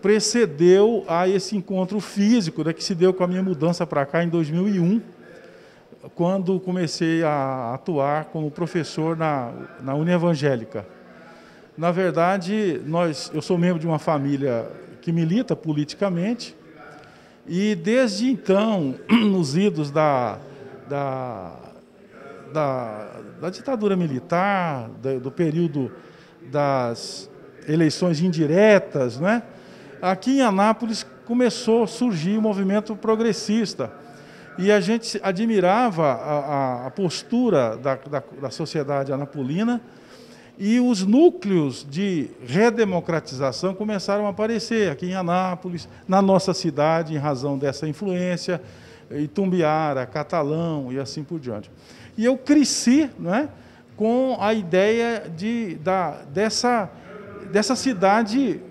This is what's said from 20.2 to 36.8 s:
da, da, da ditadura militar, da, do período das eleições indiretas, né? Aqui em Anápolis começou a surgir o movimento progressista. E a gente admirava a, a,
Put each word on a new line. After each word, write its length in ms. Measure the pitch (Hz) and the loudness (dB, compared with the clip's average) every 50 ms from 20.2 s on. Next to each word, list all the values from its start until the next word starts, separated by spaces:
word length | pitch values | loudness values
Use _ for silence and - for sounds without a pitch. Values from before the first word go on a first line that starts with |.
| 123 110 101 - - - - - - - - - - - | 0 -2 -4 -6 -12 -18 -18 -18 -18 -18 -18 -20 -10 -8
da, 720 | 147 139 143 139 131 131 131 127 113 98 92 85 73 64 - - - - - _ _ - - - - - - - - - - - | -6 -4 -4 -4 -4 -6 -6 -8 -10 -10 -12 -14 -16 -16 -20 -20 -20 -20 -20 _ _ -20 -20 -20 -20 -20 -20 -20 -18 -18 -18 -8
da, 680 | 135 156 147 139 131 127 123 113 107 107 107 101 - - - - - - | -4 -2 -2 0 -2 -4 -6 -8 -10 -12 -14 -14 -16 -16 -18 -18 -14 -10
da 100 | 151 175 | -10 -8
ditadura 460 | 190 - - - 269 226 208 202 196 | -8 -8 -6 -6 -4 0 0 0 2
militar, 920 | 180 175 156 135 123 - - 170 175 185 202 202 190 180 165 147 127 113 113 110 110 | 2 0 -2 -2 -6 -4 -2 0 0 0 0 0 0 -2 -2 -4 -6 -8 -10 -14 -8
da, 120 | 113 135 135 | -6 -4 -4
do 180 | 127 123 135 | -4 -6 -8
período 580 | 127 - 170 160 147 165 175 165 143 147 131 110 - - - - - - - - - - - 131 | -4 -2 -2 0 2 0 0 0 0 -2 -4 -4 -6 -12 -20 -20 -20 -20 -20 -20 -20 -20 -18 -4
das 800 | 127 147 143 143 139 131 123 117 117 - - - - - - - - - - - - - - | -2 0 2 2 2 0 0 -2 -4 -6 -10 -12 -12 -14 -16 -18 -20 -20 -20 -20 -20 -18 -6
eleições 540 | - 151 165 165 156 139 - 185 180 170 143 | -2 2 4 4 2 2 2 0 0 2 2
indiretas, 1000 | 175 185 170 156 160 143 156 185 208 220 208 190 185 - - 147 131 123 110 | 0 0 2 0 0 2 6 6 8 8 8 6 4 0 -2 -2 -2 -2 -2
né? 260 | 127 160 196 220 240 226 - - - - - - - - - - - - | -2 0 0 0 0 -2 -8 -20 -20 -20 -20 -20 -20 -20 -20 -16 -4 -2
Aqui 360 | 180 190 185 - 247 269 277 | -2 -2 0 0 0 2 4
em 20 | |
Anápolis 640 | 262 226 190 190 202 220 220 220 240 220 226 - - - - - - | 4 4 4 4 4 2 2 0 -2 -6 -6 -6 -8 -12 -18 -20 -8
começou 600 | - 240 247 247 233 - - - 220 226 233 226 | -2 0 2 2 2 2 0 0 2 4 4 2
a 40 | |
surgir 500 | - - - 247 247 202 160 151 185 208 | 0 0 -2 0 0 0 0 0 0 0
o 40 | 220 | 2
movimento 520 | 214 220 202 190 196 190 196 214 208 214 220 | 0 0 0 0 0 2 0 0 0 -2 -10
progressista. 960 | 190 - 214 220 220 233 233 202 220 - - 208 233 220 - - - 131 110 - - - - - - - - - - - - - | -4 0 0 2 2 2 0 0 0 -2 0 0 0 0 -2 -4 -6 -8 -8 -8 -16 -20 -20 -20 -20 -20 -20 -20 -20 -20 -16 -8
E 120 | - 180 202 | -2 2 4
a 120 | 208 208 | 4 4
gente 360 | 175 180 226 233 226 - - 202 - | 4 2 0 0 -2 -4 -8 -4 -2
admirava 800 | 196 190 180 226 226 226 202 175 180 190 226 254 240 180 160 160 | -2 -2 0 0 2 2 4 4 4 4 4 2 2 2 2 2
a, 360 | 143 127 113 117 151 151 147 | 2 2 0 -2 -2 -2 -2
a, 480 | 139 143 147 139 135 131 127 120 | -2 -2 -2 0 0 -2 -2 -4